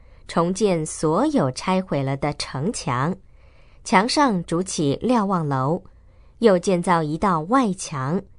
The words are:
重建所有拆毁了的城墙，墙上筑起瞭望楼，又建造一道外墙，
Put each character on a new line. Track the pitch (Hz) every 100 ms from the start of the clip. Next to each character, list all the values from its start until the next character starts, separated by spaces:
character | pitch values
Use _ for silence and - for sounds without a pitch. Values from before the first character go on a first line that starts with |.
| - - -
重 | 175 170
建 | 185 208 170 156
所 | - 156 170 302
有 | 285 135
拆 | - - 190
毁 | 185 147
了 | 135 139
的 | 147
城 | 151 - 135 170
墙， | - - 123 147 190 - - - - - -
墙 | - 196 240
上 | 311 277 185
筑 | 165 165
起 | 185 - 143 135
瞭 | 226 247 196
望 | 185 151
楼， | 135 131 185 - - - - - -
又 | 226 185
建 | - 180
造 | 180 170
一 | 151 160
道 | 202 165
外 | 160 269 233
墙， | 180 - 143 131 185 -